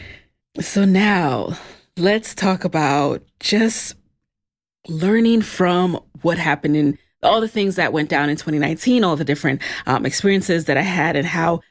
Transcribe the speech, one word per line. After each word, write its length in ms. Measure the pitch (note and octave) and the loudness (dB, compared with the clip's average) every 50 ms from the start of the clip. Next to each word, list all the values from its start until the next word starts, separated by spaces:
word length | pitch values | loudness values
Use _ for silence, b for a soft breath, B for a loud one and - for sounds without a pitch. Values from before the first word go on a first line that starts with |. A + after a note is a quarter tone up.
| B B B B B B B _ _ _ - - | B B B B B B B _ _ _ -12 -10
So 240 | - - - G3+ G3+ | -6 -2 0 2 4
now 720 | G3 F#3 F#3+ G#3 G#3 G3+ F3+ E3+ C#3+ B2 A2+ - - E3+ B B B B B B B - - | 4 4 4 4 2 2 2 0 0 0 -2 -4 -6 -8 B B B B B B B -6 -2
let's 360 | E3+ G3 G#3 A3 A3 - - | 0 2 2 0 -2 -4 -4
talk 300 | - G3 G3 F#3 F#3 - | -2 0 0 0 0 -2
about 600 | F3 - D#3+ D3+ C#3 C#3 D3 C#3 C#3 C3 - - _ _ - | -2 -2 0 0 2 2 2 0 0 -2 -4 -8 _ _ -10
just 540 | - - G#3 G#3+ A3+ A3+ A3 - - - - _ _ _ _ _ _ _ _ _ _ _ _ _ _ _ _ _ _ - | -4 -2 0 2 2 2 0 -2 -4 -4 -6 _ _ _ _ _ _ _ _ _ _ _ _ _ _ _ _ _ _ -8
learning 540 | D#3+ D#3 E3+ F#3+ G#3+ A3+ A3+ A3+ A#3 A3+ | -6 -2 0 2 2 4 4 4 4 2
from 580 | G#3 - - - F#3 F3 F3 F3+ F#3 F3+ E3 - - _ - - | 0 -2 -2 0 0 2 2 2 2 0 -2 -4 -8 _ -14 -4
what 160 | - E3+ E3 E3+ | -2 -2 -2 0
happened 400 | E3 D#3+ C#3+ - - D3+ D3 D3+ | 0 -2 -2 0 0 0 2 2
in 200 | D3 C#3+ C#3 - _ _ _ - - | 2 0 0 -4 _ _ _ -2 2
all 180 | - G3+ A3+ | 2 2 2
the 60 | A3 A3 | 0 0
things 280 | - A3 G3 G3 F3+ | -2 0 0 0 0
that 160 | F#3 E3 B2 | 0 -2 0
went 160 | - D#3 D3+ D3+ | 0 -2 -2 0
down 220 | E3+ C#3 C#3+ D3 | 0 0 0 0
in 80 | D3+ D#3 | -2 -4
twenty 220 | - D#3+ D3+ D3 | -4 -4 -2 -2
nineteen, 440 | D3 D3 E3 - - B3 B3 A#3+ G#3+ | 0 -2 -2 -2 0 2 2 4 2
all 120 | F3+ D#3 | 2 0
the 100 | C#3+ D#3+ | -2 0
different, 360 | - C#3+ - - D3 C3 C3+ B B B B B - | -2 -2 0 0 -2 -2 -2 B B B B B -2
um, 180 | C3 A#2+ A2 | -2 0 -2
experiences 600 | C3 - - - G3+ G3 F#3+ F#3+ - F3 E3+ D3+ | -2 -4 0 0 2 2 2 0 0 0 0 0
that 120 | - C#3 C3+ | 0 0 0
I 40 | |
had 340 | F3+ F#3+ F3+ F3+ D3+ E3 E3+ | 0 0 0 0 0 0 0
and 100 | C#3+ D3+ | -2 -2
how 360 | F3 F#3 E3 E3 E3+ E3+ E3 b b | -2 -2 0 0 0 0 -2 b b